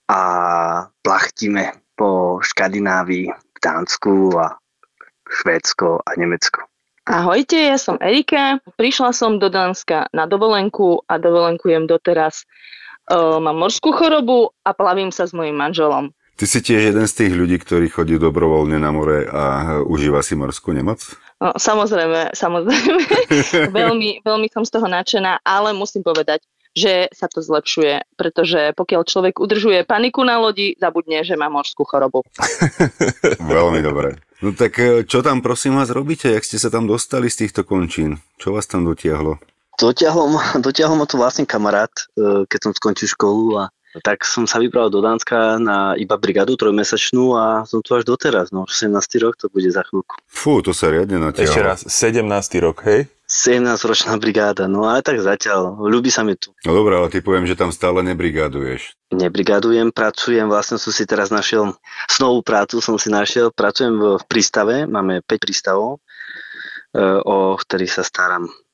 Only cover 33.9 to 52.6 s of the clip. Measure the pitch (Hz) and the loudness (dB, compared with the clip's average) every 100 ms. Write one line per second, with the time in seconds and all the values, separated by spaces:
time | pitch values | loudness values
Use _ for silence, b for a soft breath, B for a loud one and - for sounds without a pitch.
33.9 | 71 69 69 _ - 98 95 117 - 120 | -2 -4 -6 _ -6 -4 0 0 2 4
34.9 | 117 110 123 139 131 120 120 139 135 127 | 4 2 0 2 0 -2 -2 0 0 0
35.9 | 123 143 160 131 110 - 110 120 113 110 | -2 -4 -2 0 0 -2 -4 -2 0 0
36.9 | 113 - 131 120 - 110 - - 95 87 | -2 -2 -2 -2 -2 -4 -4 -2 -2 -2
37.9 | - 78 73 _ - - 104 - 92 85 | -2 -4 -4 _ -10 -6 -4 -2 -2 -2
38.9 | 78 80 78 78 76 _ _ _ - 117 | -2 -2 -2 -2 -4 _ _ _ 0 0
39.9 | 123 160 170 147 151 - 131 131 135 156 | 2 2 2 0 0 -2 -2 -2 0 2
40.9 | 156 143 131 123 - 139 110 104 101 110 | 2 0 0 0 0 -2 0 0 0 0
41.9 | - - - 104 101 98 101 107 - 110 | -6 -8 -2 2 2 0 -2 -4 -2 -2
42.9 | 98 107 - 104 107 113 104 95 _ b | -2 -4 0 2 2 0 0 -4 _ b
43.9 | 82 - 101 - - 113 117 120 123 113 | -6 -4 -2 -4 -2 -2 0 0 2 2
44.9 | 101 110 113 - 117 110 113 113 101 98 | 2 0 -2 -2 0 2 0 0 0 0
45.9 | 95 98 - - 98 101 131 110 101 101 | -2 -2 -2 0 0 0 2 2 2 0
46.9 | 110 - 127 127 120 110 110 110 113 - | -2 0 2 2 2 2 0 -2 -4 0
47.9 | 123 113 127 151 107 87 95 92 - 107 | -2 0 0 0 0 -2 -6 -6 -4 0
48.9 | 101 - 120 113 - 104 98 92 92 - | 0 0 0 0 -2 -4 0 0 0 -2
49.9 | 98 - - _ - 151 127 95 85 82 | -6 -6 -14 _ -4 2 2 2 0 2
50.9 | 80 98 92 78 78 80 110 98 92 - | 2 0 0 -2 0 2 2 2 -2 -4
51.9 | - 117 117 107 101 98 90 | 0 2 2 0 -2 -2 0